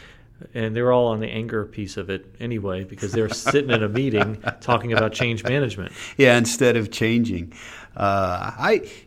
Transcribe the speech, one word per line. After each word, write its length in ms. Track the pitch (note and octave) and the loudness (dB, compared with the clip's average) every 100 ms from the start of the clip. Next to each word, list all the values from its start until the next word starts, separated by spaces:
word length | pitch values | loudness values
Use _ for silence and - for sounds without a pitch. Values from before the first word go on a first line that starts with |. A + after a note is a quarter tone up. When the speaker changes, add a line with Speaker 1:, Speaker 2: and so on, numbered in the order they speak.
| - - - - - | -20 -20 -20 -20 -12
Speaker 1:
and 220 | A#2+ A2 A2+ | -6 -4 0
they're 160 | B2 | 4
all 160 | B2 A#2+ | 4 4
on 100 | A2 | 0
the 80 | A2 | -4
anger 380 | A2 A2+ A2 | -6 -4 -4
piece 320 | G2+ - F#2+ G#2 | -4 -8 -8 -6
of 140 | F#2 | -6
it 260 | F#2+ - - | -6 -8 -10
anyway 460 | A#2 A2+ G2 F#2 | -6 -4 -4 -6
because 260 | F#2+ G2+ G2+ | -8 -8 -4
they're 180 | A2+ G#2+ | -2 -2
sitting 420 | - B2+ C#3+ C3 | -2 2 2 2
in 120 | A#2 | 0
a 60 | G#2+ | 0
meeting 520 | A2+ C#3 G#2+ G#2 G#2 - | 0 0 2 0 -2 -8
Speaker 2:
<laughs> 100 | - | -6
Speaker 1:
talking 320 | - A#2 A#2+ | -2 0 0
about 200 | G#2+ A2 | 0 0
change 300 | - A#2+ A2 | 0 -2 -2
management. 500 | - C#3 B2+ G2+ F2 - - - | 0 0 0 -4 -10 -12 -6 6
Speaker 2:
Yeah, 220 | C3 A#2+ | 6 8
instead 380 | A#2 - B2 A2+ | 4 4 4 4
of 160 | G#2 | 0
changing. 640 | - A2+ A#2 G#2+ F2+ E2 - - - - - | 0 2 2 2 -2 -8 -14 -18 -18 -14 -2
Uh, 560 | G2+ G2 F#2 F2+ G2 - | 0 2 0 -2 -6 -2
I, 320 | E3+ A3 - - | 0 0 -2 -16